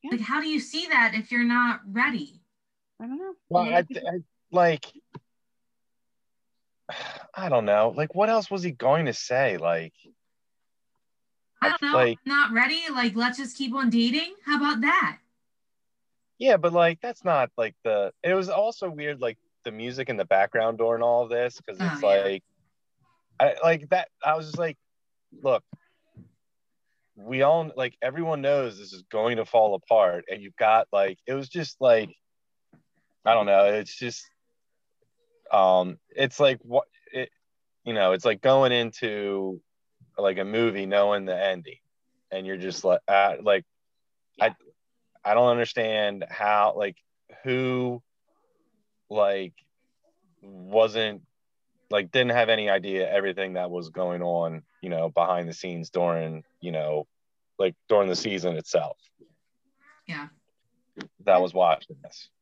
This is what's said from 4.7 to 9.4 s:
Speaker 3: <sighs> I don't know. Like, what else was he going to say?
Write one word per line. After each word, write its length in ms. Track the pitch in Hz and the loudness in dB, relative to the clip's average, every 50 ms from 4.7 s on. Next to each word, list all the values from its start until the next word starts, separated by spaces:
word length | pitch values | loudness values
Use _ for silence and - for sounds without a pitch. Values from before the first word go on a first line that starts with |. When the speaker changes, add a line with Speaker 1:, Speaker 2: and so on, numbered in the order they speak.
| 160 147 - - _ - _ _ _ - _ _ _ _ _ _ _ _ _ _ _ _ _ _ _ _ _ _ _ _ _ _ _ _ _ _ _ _ _ _ _ _ _ - | 4 0 -6 -16 _ -20 _ _ _ -20 _ _ _ _ _ _ _ _ _ _ _ _ _ _ _ _ _ _ _ _ _ _ _ _ _ _ _ _ _ _ _ _ _ -16
Speaker 3:
<sighs> 440 | - - - - - - - _ - | -14 -14 -14 -14 -14 -16 -20 _ -12
I 140 | - 190 | -8 -4
don't 160 | 175 139 120 110 | 0 0 0 2
know. 280 | 104 101 104 107 117 92 | 4 4 4 4 2 0
Like, 180 | - 151 151 - | -2 -6 -4 0
what 160 | 175 208 214 | 0 0 2
else 220 | 226 226 196 - | 2 0 0 -2
was 120 | 196 196 175 | -6 -6 -4
he 80 | 180 | -6
going 340 | 143 _ 117 131 143 165 165 | -6 _ 0 2 2 2 0
to 80 | 135 110 | -2 -4
say? 440 | - - - 127 131 | -6 -6 -2 0 2